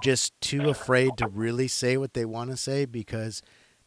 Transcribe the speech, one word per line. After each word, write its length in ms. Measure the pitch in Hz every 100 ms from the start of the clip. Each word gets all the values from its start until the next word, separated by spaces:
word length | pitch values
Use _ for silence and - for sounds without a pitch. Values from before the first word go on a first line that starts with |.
just 360 | 135 127 - -
too 280 | - 143 143
afraid 480 | 135 - 127 131 120
to 100 | 117
really 400 | 98 113 120 131
say 280 | - 123 131
what 180 | 135
they 100 | -
wanna 320 | 113 113 120 127
say 280 | - 139
because 560 | 135 117 107 110 110 107 - _ _ _